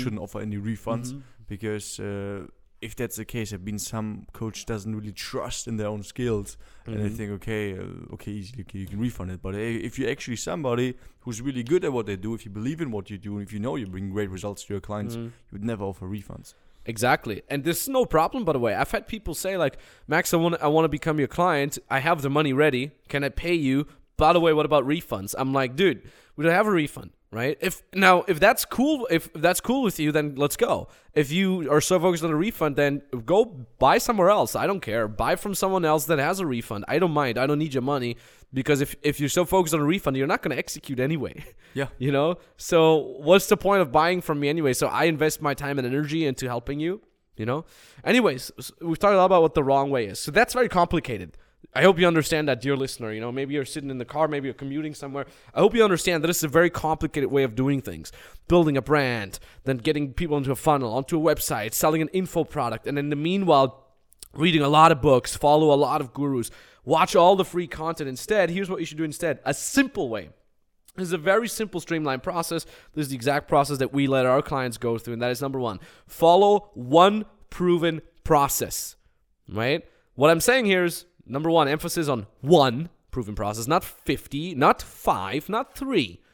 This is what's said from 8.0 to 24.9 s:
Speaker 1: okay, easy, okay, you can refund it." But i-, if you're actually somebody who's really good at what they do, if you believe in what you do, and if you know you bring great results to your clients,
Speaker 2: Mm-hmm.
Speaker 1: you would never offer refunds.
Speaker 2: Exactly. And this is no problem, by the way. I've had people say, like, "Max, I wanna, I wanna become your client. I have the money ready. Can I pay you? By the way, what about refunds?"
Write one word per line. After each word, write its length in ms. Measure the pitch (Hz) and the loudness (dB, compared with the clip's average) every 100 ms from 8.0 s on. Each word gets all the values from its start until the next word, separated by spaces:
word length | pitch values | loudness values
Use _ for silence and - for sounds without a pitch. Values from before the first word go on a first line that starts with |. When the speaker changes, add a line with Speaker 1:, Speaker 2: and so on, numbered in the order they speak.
| - - | -16 -14
Speaker 1:
okay, 160 | - | -12
easy, 220 | 104 95 123 | -12 -12 -14
okay, 180 | 92 98 | -14 -12
you 80 | 95 | -10
can 120 | 101 | -6
refund 320 | 120 - 90 | -6 -6 -10
it." 100 | 90 | -10
But 140 | 95 101 | -8 -6
i-, 260 | 113 117 117 | -6 -6 -8
if 100 | 127 | -6
you're 120 | 123 | -6
actually 280 | 123 - 113 | -6 -8 -8
somebody 580 | - 175 131 120 127 120 - _ | -6 -4 -2 -2 -2 -6 -16 _
who's 200 | 123 110 | -12 -10
really 220 | 139 127 | -8 -6
good 200 | 117 175 170 | 0 0 0
at 60 | |
what 120 | 123 104 | -4 -4
they 100 | 98 | -6
do, 160 | 107 | -6
if 100 | 113 101 | -8 -10
you 60 | |
believe 280 | 101 120 160 | -8 -8 -6
in 100 | 147 | -6
what 180 | 104 95 | -8 -10
you 80 | 101 | -12
do, 200 | 104 104 | -10 -10
and 60 | 95 | -8
if 40 | |
you 60 | 104 | -8
know 160 | 120 151 | -6 -6
you 80 | 98 | -8
bring 220 | 92 98 | -8 -6
great 180 | 101 101 | -4 -6
results 360 | 92 104 101 - | -6 -10 -10 -10
to 80 | |
your 80 | 98 | -10
clients, 340 | - 104 110 117 | -8 -8 -8 -8
Speaker 2:
Mm-hmm. 100 | 117 - _ | -12 -16 _
Speaker 1:
you 40 | |
would 100 | 104 113 | -8 -6
never 180 | 107 98 | -4 -6
offer 200 | - 92 | -8 -10
refunds. 480 | 104 - - - - _ - - | -12 -12 -18 -20 -20 _ -16 -12
Speaker 2:
Exactly. 560 | 110 123 - 117 95 - | -2 0 0 -2 -10 -8
And 140 | 143 | -4
this 180 | 143 160 | -2 -4
is 60 | 269 | -2
no 160 | 262 - | 0 2
problem, 380 | 156 180 262 175 | 2 0 -2 -2
by 80 | |
the 60 | 135 | 0
way. 140 | 117 | 0
I've 180 | 98 143 | -2 -2
had 160 | 226 - | -4 -6
people 260 | 214 - | -10 -10
say, 220 | 156 185 190 | -8 -4 -2
like, 200 | 143 - - - - | -2 -4 -16 -18 -4
"Max, 260 | 160 - | -2 0
I 40 | 170 | 2
wanna, 200 | 170 170 | 2 0
I 60 | 147 | 2
wanna 220 | 156 160 | 4 2
become 300 | 147 160 156 | 0 -2 -2
your 80 | 131 | -2
client. 480 | - 180 147 139 - - | 0 0 0 -2 -6 -6
I 100 | 131 | -2
have 220 | 156 170 | 0 0
the 80 | 135 | 0
money 220 | 143 151 | 0 2
ready. 380 | 131 151 123 143 - - | 2 2 2 -4 -10 -8
Can 160 | 143 | -4
I 60 | 139 | -4
pay 240 | - 170 170 | -4 -2 0
you? 320 | 135 135 151 - _ - | 2 0 -2 -10 _ 2
By 160 | 151 | 4
the 60 | 175 | 6
way, 140 | 165 | 4
what 120 | 151 147 | 4 4
about 200 | 151 | 2
refunds?" 480 | 131 | 2